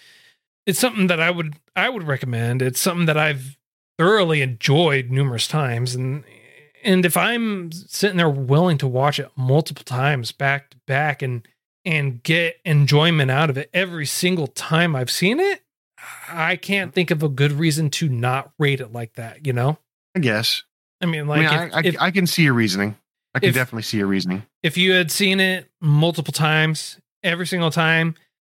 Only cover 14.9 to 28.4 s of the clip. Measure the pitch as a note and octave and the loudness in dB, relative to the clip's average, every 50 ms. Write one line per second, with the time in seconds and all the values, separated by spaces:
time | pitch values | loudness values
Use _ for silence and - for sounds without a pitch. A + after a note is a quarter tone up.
14.9 | D3 C3 B2+ - - - F3 G3 B3 E4 F#4+ G4+ F#4+ - _ _ _ _ _ _ | 0 -2 -2 -4 -2 0 0 2 2 2 0 0 -2 -4 _ _ _ _ _ _
15.9 | _ - - - - - - - E3+ E3 D#3+ E3+ F#3 E3+ - F#3+ G3+ G3 F#3 D#3+ | _ -20 -20 -20 -20 -18 -16 -10 -6 -4 -2 -2 -2 -4 -4 -4 -4 -4 -4 -2
16.9 | - F#3 F3 - E3+ D3 D#3+ D3 C3 B2+ C#3+ D3 C#3+ C#3+ E3 D#3+ C#3+ D#3+ D#3+ C#3 | -2 0 0 0 0 0 0 -2 0 0 0 0 2 2 0 0 2 0 0 -2
17.9 | - - E3+ D3 B2+ A#2 A#2+ B2+ B2+ C#3 C3+ - _ - D3+ C#3+ C#3 B2+ B2+ A2 | -2 -2 -2 -2 0 0 0 0 -2 -2 -4 -6 _ -2 0 0 0 0 -4 -8
18.9 | A2+ A#2 A#2 - _ - A2+ A2+ - - D3+ C3+ A#2+ A#2+ B2 C#3 D#3+ - _ _ | -10 -12 -12 -12 _ -14 -16 -16 -14 -8 -6 -4 -2 0 0 0 -2 -4 _ _
19.9 | _ _ _ _ - F#3+ D3 A#2+ G#2+ G#2+ A2+ - - - - _ _ _ _ _ | _ _ _ _ -4 -2 0 0 0 0 0 -2 -4 -4 -8 _ _ _ _ _
20.9 | _ - F#3 E3+ D#3+ D3+ D3 D3 D3 D3+ D#3+ D3+ D3 E3 F3 - - D#3+ E3 F3+ | _ -6 -4 -4 -4 -2 -2 0 2 2 2 2 2 0 -2 -2 -2 0 0 0
21.9 | D#3+ - D#3+ F#3 F3 G3 F3 D#3 - - D#3+ C#3+ B2 A#2 A2 G2+ F#2 G2 G2+ G#2 | 0 0 0 0 2 0 0 2 2 4 4 4 4 4 2 2 0 0 -2 -2
22.9 | G#2+ - _ _ _ _ _ _ - C3 C3 - B2 C3 B2+ - A#2 A2+ G#2+ - | -4 -8 _ _ _ _ _ _ -2 0 2 2 2 2 0 -2 -4 -8 -6 -4
23.9 | A#2 G#2 G2 G2 G2 F#2+ F2+ F2+ F#2 G#2 - _ _ _ - D#3+ - F3 F#3 F#3 | -2 0 0 0 0 0 -2 -2 -4 -6 -8 _ _ _ -6 -2 0 2 2 4
24.9 | F#3 F#3 F3+ D3 - - G3+ F#3+ F#3+ G3 F#3+ F#3 F#3 F3+ - _ _ - E3+ D3 | 4 2 2 0 -2 0 0 0 2 2 0 0 -2 -4 -8 _ _ -2 0 2
25.9 | D3 D3 D#3+ E3+ D#3+ E3 C#3+ - C#3+ - D#3+ D#3 D#3 D#3 D#3 D#3+ D#3 - - - | 4 4 4 2 0 -2 -4 -4 -2 -2 0 2 2 2 2 0 -2 -4 -8 -12
26.9 | - - _ _ _ _ - F3 E3+ F3 F3+ D3 F#3+ F3 E3+ D#3+ - E3+ D#3+ D#3+ | -14 -20 _ _ _ _ -4 -4 -4 -4 -4 -4 -2 0 0 0 0 2 2 2
27.9 | E3 E3 E3 E3 D#3+ _ _ _ _ _ | 2 2 0 0 -4 _ _ _ _ _